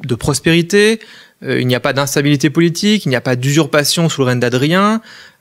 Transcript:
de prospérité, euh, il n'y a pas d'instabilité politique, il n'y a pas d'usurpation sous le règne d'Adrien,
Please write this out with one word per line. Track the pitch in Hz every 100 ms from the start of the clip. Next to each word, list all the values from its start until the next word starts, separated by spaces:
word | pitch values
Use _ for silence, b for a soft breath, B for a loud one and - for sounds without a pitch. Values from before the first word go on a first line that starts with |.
de | 131
prospérité, | 120 - 139 165 165 170 202 208 226 B B B B
euh, | - 127
il | 127
n'y |
a | 123
pas | 143
d'instabilité | 135 139 - 143 147 156
politique, | 143 170 165 208 214
il | 151
n'y | 123
a |
pas | 131 123
d'usurpation | 131 143 147 151 143 - 165
sous | -
le | 127
règne | 123
d'Adrien, | 120 127 143 180 208 220 B B B B